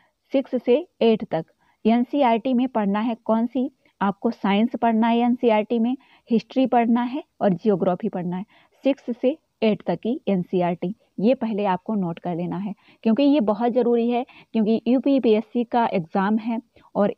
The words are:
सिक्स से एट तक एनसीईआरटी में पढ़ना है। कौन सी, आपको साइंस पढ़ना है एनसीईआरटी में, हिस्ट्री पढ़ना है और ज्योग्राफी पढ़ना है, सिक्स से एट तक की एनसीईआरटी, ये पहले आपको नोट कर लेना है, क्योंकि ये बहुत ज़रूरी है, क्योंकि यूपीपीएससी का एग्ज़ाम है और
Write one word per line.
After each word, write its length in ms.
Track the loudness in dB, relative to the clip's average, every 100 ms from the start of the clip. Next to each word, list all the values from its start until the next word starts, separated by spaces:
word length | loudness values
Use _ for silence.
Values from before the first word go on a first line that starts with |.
| _ _ _
सिक्स 300 | -4 -2 -4
से 220 | 0 0 0 _
एट 240 | 0 2
तक 220 | -2 -6 -6 _ _ _
एनसीईआरटी 720 | 0 2 0 0 2 2 0
में 140 | 0 0
पढ़ना 320 | -2 -2 -2
है। 140 | -2 -6
कौन 220 | -2 -2 0
सी, 240 | -4 -6 -8 _ _
आपको 300 | -4 -2 -4
साइंस 460 | -4 0 2 0 0
पढ़ना 300 | 0 2 2
है 120 | 2
एनसीईआरटी 600 | 2 2 2 2 0 -2
में, 180 | -2 -4 -10 _ _
हिस्ट्री 360 | -2 0 -2 2
पढ़ना 360 | 2 2 0
है 200 | 0 -6 -10 _
और 140 | -2
ज्योग्राफी 540 | 0 0 0 0 -2 -4
पढ़ना 280 | -6 -6 -8
है, 80 | -10 _ _ _
सिक्स 320 | -4 -2 -6 -4
से 180 | -2 -4 _ _
एट 200 | -2 -2 -4
तक 140 | -4
की 200 | -4 -6 -2
एनसीईआरटी, 680 | -2 -2 -2 -2 -2 -6 -8 _ -2
ये 140 | 0
पहले 300 | 0 -2 -2
आपको 300 | -2 -2 -4
नोट 240 | -4 -4 -6
कर 160 | -6 -6
लेना 200 | -6 -6
है, 180 | -8 -12 _ _
क्योंकि 200 | 0 2
ये 180 | 4 4
बहुत 320 | 2 0 0
ज़रूरी 360 | 0 2 2 2
है, 140 | -2 -4 -12 -8
क्योंकि 280 | -2 0 0 2
यूपीपीएससी 760 | 0 2 2 4 2 0 -4
का 220 | -2 0 0
एग्ज़ाम 520 | -2 -2 -2 0 0
है 220 | -2 -8 -10 _ _
और 200 | -2 -2